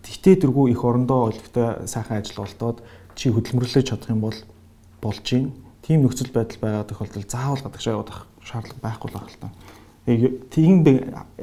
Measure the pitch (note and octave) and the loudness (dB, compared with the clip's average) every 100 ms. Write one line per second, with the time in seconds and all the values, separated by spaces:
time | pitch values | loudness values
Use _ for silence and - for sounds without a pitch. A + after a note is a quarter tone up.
0 | - - - F#3 C3+ C3 C3+ A#2+ A#2+ B2 | -18 2 6 6 4 4 2 2 2 2
1 | B2+ C3 A2+ G#2+ - B2 A#2 G#2 A#2 A#2 | 2 2 2 -2 -6 -2 0 -2 -8 -8
2 | G#2+ G#2+ G2+ - G2 - A#2 A#2 - - | -6 -6 -6 -10 -12 -6 -6 -6 -14 -20
3 | - - C3+ A2 - B2+ A#2+ C#3 B2+ G#2+ | -20 -4 0 0 0 -2 2 2 2 -6
4 | - A2 G#2+ - - - - - - - | -4 -2 -2 -6 -14 -20 -20 -20 -20 -10
5 | G#2+ G2+ - B2+ B2+ - - - - D#3+ | -8 -8 -2 -2 -2 -8 -20 -20 0 4
6 | C3 - A#2+ A#2+ A2+ - A2 G#2+ G#2 G2+ | 4 2 -4 -2 -2 -4 -4 -4 -6 -10
7 | G#2 G#2 G#2 A#2+ C3+ C3+ - - - G#2+ | -10 -10 -10 -6 -4 -4 -8 -8 -6 -4
8 | - - - _ - A#2 G#2+ - A2 A2 | -8 -14 -20 _ -12 -12 -12 -10 -10 -8
9 | A2+ - - - G2+ - - - - _ | -10 -12 -14 -16 -16 -16 -20 -20 -20 _
10 | - A#2 B2+ B2+ - - D#3+ F#3+ D#3 C3 | -2 2 2 0 -4 2 6 8 6 4
11 | - - - - | 0 -12 -16 -16